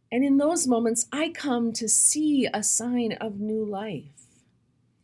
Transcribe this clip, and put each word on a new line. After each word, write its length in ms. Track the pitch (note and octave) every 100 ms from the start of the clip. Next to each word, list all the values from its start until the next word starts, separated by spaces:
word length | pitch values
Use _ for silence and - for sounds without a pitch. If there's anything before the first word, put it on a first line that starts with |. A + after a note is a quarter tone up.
| _
And 120 | A#3
in 140 | C#4 C#4
those 300 | D4 E4+ C#4
moments, 400 | A#3 A3+ A3+ -
I 200 | C4+ E4
come 420 | E4+ D4 A#3+ A#3
to 160 | A3 A3
see 580 | - - D4 D4+ C#4+ A#3+
a 100 | G#3
sign 500 | G#3 - A#3 B3 A#3
of 260 | - A3+ G3+
new 240 | G#3+ A3
life. 640 | G#3+ G3 G#3+ D#3+ C#3 - - _ _ _ _ _ _ _